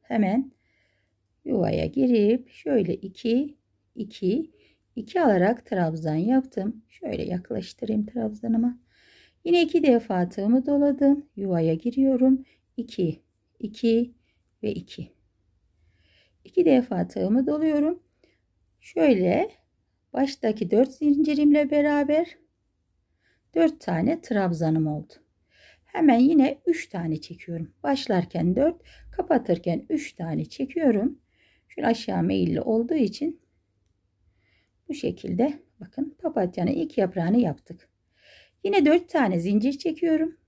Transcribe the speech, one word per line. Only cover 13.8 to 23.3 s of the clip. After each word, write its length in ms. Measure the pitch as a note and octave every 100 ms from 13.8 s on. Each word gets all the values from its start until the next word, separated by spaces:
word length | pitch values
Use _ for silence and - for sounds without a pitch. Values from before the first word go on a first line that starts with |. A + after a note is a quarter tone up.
| A3+ A3+ A#3+ _ _ _ _ _
ve 100 | G#3+
iki. 400 | - - - - _ _ _ _ _ _ _ _ _ _ _ _ _
İki 200 | - -
defa 440 | E4+ C4 B3 F3+ F3
tığımı 380 | F#3+ F#3 A#3+ C4+
doluyorum. 560 | D4+ D#4 D4 D4+ F4 _ _ _ _ _ _ _ _
Şöyle 720 | - E4+ D#4 G#3 F3+ G#3 G#4 _ _ _ _ _ _
baştaki 580 | B3 C#4 - A3 G#3+ F3
dört 220 | G3 C4
zincirimle 800 | - D4+ C#4+ D4+ D4 D4 D4 D4
beraber 680 | D4 D4 D4 C#4+ D4+ E4+ - _ _ _ _ _ _ _ _ _